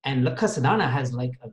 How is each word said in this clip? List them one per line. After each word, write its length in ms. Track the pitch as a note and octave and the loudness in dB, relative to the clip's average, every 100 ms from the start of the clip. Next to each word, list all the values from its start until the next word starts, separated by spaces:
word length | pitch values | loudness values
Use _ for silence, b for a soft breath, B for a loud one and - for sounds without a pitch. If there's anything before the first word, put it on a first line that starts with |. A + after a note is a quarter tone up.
And 200 | C3+ C3+ | -2 0
Lakha 200 | B2 - | 0 2
Sadana 440 | A3 - C3 G#3+ D3+ | -2 2 2 2 2
has, 240 | C#3 B2+ | 0 -2
like, 200 | B2 B2+ - | -4 -6 -6
a 60 | A2+ | -16